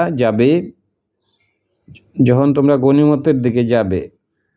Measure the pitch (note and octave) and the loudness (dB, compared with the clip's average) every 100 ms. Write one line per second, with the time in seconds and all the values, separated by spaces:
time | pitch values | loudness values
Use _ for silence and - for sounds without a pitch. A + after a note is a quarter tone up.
0 | E3+ C#3 A#2 G#2+ B2 E3+ F#3+ _ _ _ | -2 -2 -2 0 0 0 -4 _ _ _
1 | _ _ _ _ _ _ _ _ _ - | _ _ _ _ _ _ _ _ _ -20
2 | _ - B2 B2 C#3+ C#3+ C#3+ C#3+ C3 C#3+ | _ -2 2 2 2 0 0 2 2 2
3 | D3 C#3+ D#3+ C3+ B2 A#2+ A#2 A#2+ G2 F#2 | 2 0 0 -2 -2 -2 0 -2 -2 -4
4 | - _ _ _ _ | -8 _ _ _ _